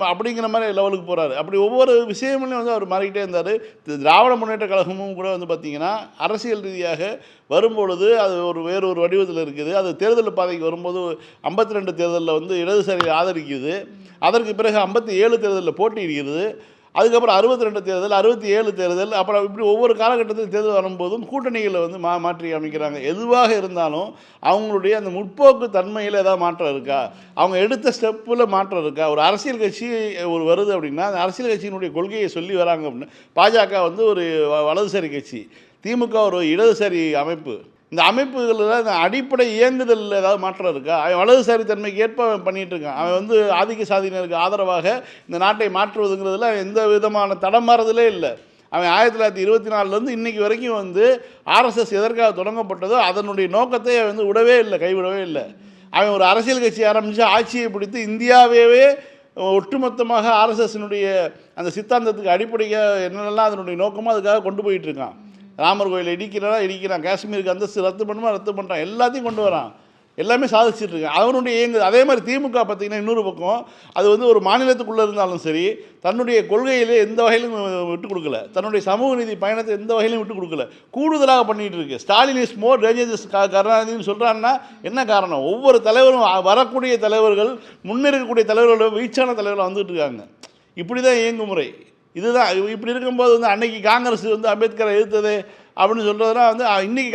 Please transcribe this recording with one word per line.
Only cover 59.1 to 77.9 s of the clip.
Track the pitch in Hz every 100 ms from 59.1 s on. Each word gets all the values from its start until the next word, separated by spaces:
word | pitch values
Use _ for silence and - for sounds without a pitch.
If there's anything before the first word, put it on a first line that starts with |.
| - _ -
ஒட்டுமொத்தமாக | 190 196 190 277 254 233 233 226 226 214
ஆர் | 226 220
எஸ் | 220
எஸ்னுடைய | 214 208 202 196 190 165 - _ -
அந்த | 175 196
சித்தாந்தத்துக்கு | 208 240 226 202 196 180
அடிப்படையாக | 220 226 214 214 208 202 180
என்னென்னலாம் | 196 208 214 214
அதனுடைய | 196 180 175
நோக்கமோ | 202 202 226 220
அதுக்காக | 202 214 190
கொண்டு | 196
போயிட்டு | 202 185 156
இருக்கான். | 135 117 - - - - -
ராமர் | 160 202 196
கோயிலை | 185 175 175
இடிக்கிறானா | 208 202 208 220 190
இடிக்கிறான், | 190 190 180 165
காஷ்மீருக்கு | 190 208 208 190
அந்தஸ்து | 185 202 208 185
ரத்து | 190 208
பண்ணுமா | 214 226
ரத்து | 202 202
பண்றான், | 196 190 175 175
எல்லாத்தையும் | 226 247 262 233
கொண்டு | 220 208
வரான், | 165 113 - _ _ _ -
எல்லாமே | 190 240 269
சாதிச்சுட்டு | 220 233 220 208
இருக்கான். | 165 156 156
அவனுடைய | 226 262 247 233
இயங்குது. | 240 233 190
அதே | 233 277
மாதிரி | 247 196
திமுக | 269 285 233
பார்த்தீங்கன்னா | 208 202 208 208
இன்னொரு | 208 233 190
பக்கம் | 160 175 233 - - -
அது | - 202
வந்து | 214 247
ஒரு | 214 190
மாநிலத்துக்குள்ள | 233 262 247 220 220 214
இருந்தாலும் | 202 190 175 160
சரி, | 156 185 220 - _ 180
தன்னுடைய | 226 240 226 170
கொள்கையிலே | 214 262 254 226 233
எந்த | 208 226
வகையிலும் | 233 233 240 220 196 185
விட்டு | 175